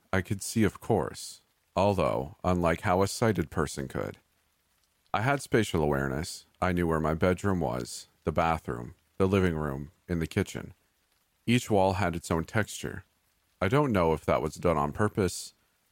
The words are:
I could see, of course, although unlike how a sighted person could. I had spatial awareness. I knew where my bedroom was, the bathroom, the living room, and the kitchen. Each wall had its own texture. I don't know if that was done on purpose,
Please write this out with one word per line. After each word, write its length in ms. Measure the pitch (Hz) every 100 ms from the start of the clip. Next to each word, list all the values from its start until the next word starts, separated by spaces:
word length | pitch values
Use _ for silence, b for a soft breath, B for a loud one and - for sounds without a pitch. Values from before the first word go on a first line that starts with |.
| _
I 80 | 95
could 220 | - 101
see, 200 | - 113
of 160 | 98 -
course, 600 | - 101 60 - - - _ _ _ 87
although 600 | 101 92 67 55 73 -
unlike 380 | 90 90 82 82
how 200 | 104 90
a 60 | 98
sighted 420 | - 113 87 80
person 380 | 90 71 - 67
could. 300 | 60 50 - _ _ _ _ _ _ _ _ _
I 100 | 101
had 200 | 123 143
spatial 400 | - 123 104 85
awareness. 640 | 76 69 69 67 87 - - _
I 120 | 92
knew 120 | 87 85
where 140 | 80
my 160 | 78 82
bedroom 440 | 92 90 101 90
was, 480 | 69 62 60 - - _
the 80 | -
bathroom, 600 | 78 82 82 - 60 60 - _ -
the 80 | 95
living 300 | 98 92 78
room, 340 | 76 69 71 - -
and 140 | 87
the 60 | 80
kitchen. 480 | 104 90 - - - _ _ _ _ _ _ -
Each 240 | 123 -
wall 220 | 101 95
had 220 | 95 87 85
its 140 | -
own 140 | 85
texture. 640 | 85 110 - - - - - _ _ _ _ _
I 80 | 98
don't 240 | 139 147
know 220 | 101 82
if 100 | 76 -
that 160 | 67
was 140 | 76 -
done 220 | 87 78
on 140 | 73
purpose, 640 | - 107 - 90 - - - _ _ _